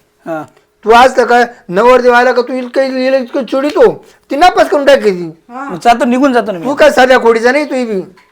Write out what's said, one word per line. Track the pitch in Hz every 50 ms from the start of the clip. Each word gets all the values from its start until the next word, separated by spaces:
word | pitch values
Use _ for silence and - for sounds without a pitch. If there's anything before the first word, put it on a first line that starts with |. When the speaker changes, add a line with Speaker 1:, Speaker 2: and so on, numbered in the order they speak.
| _ _ _ _ -
Speaker 1:
हा. | - 165 156 147 - _ _ _ _ _ _ -
Speaker 2:
तू | 208
आज | 226 233 254 262 254 -
तर | 240
काय | 214 240 240 240 233 - - _ -
नवरदेव | 175 185 226 240 254 247 240 247 240
आला | 240 247 254
का | 247 247
तू | 240 240 269
इतकं, | 254 254 247 240 277
इला | 269 262 262 262 254 262 269 269
इतकं | 247 240 - 302 254
चिडितो, | - - 269 269 294 302 349 262 202 156 - - _ _ _ _ -
ती | -
नापास | 277 339 359 359 381 320 277
करून | 403 294 277
टाकायची. | 277 277 240 208 214 190 180 175 160 156 _ _ _
Speaker 3:
हा. | 240 254 277 277
Speaker 1:
मग | 190 165 -
जातो, | 240 233 233 277
निघून | 240 240 254 277 285 247
जातो | 240 214 208
ना | 202 175
मी. | 160
Speaker 2:
तू | 247 285
काय | 285 311 294
साध्या | 262 262 254 247 262 247
खोडीचा | 226 233 226 220 220 240
नाही, | 254 294 302
तू | 262 294
बी. | 254 247 226 214 190 170 - - _ _ _